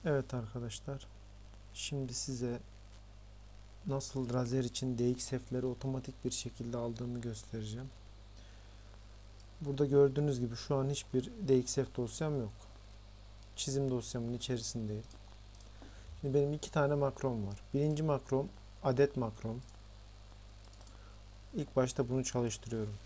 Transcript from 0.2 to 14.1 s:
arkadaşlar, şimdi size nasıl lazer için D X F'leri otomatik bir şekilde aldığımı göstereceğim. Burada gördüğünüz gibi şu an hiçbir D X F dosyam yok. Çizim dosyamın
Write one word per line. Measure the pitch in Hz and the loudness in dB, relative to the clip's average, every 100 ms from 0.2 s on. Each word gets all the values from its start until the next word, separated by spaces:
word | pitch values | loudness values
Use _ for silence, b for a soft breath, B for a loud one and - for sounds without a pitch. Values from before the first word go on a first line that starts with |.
| 127 | 2
arkadaşlar, | 123 110 - 117 - - 135 - - - - - - - | -2 -2 -4 -6 -6 -6 -8 -8 -16 -18 -16 -16 -18 -14
şimdi | - - 143 131 | -8 -2 -2 -2
size | 123 - 127 123 123 - - - - - - - - - - - - - | -2 -2 0 0 -2 -8 -18 -18 -16 -16 -18 -18 -18 -16 -16 -16 -10 -2
nasıl | 135 - 131 120 | -2 -2 -2 2
lazer | 123 120 131 | 2 4 2
için | 120 - 131 120 | 2 0 0 4
D | 123 | 4
X | 127 - | 4 0
F'leri | 127 - 127 127 | -2 -2 0 0
otomatik | 120 135 131 131 - 127 | 0 -2 -2 -4 -4 -2
bir | |
şekilde | - 123 - 120 120 | -2 -4 -4 -4 0
aldığımı | 117 117 123 120 | -2 -2 -4 -2
göstereceğim. | 117 104 - 113 107 113 135 - - - - - B B B B B B B - - - - - | -4 -6 -6 -6 -4 -6 -8 -12 -16 -16 -16 -16 B B B B B B B -16 -16 -16 -16 -8
Burada | 143 139 143 | -4 4 8
gördüğünüz | 143 143 131 147 127 | 10 10 8 4 4
gibi | 120 120 | 2 -2
şu | - 139 | 2 2
an | 135 | 4
hiçbir | 143 - 127 127 - 165 | 0 2 0 0 -4 6
D | 127 | 8
X | 127 - | 8 2
F | 127 - | 0 0
dosyam | 117 - 156 147 | -2 0 0 2
yok. | 107 - - - - - - - - - - - | 0 -6 -16 -16 -16 -16 -16 -16 -16 -16 -12 -6
Çizim | - 135 135 | 0 2 4
dosyamın | 123 113 | 2 0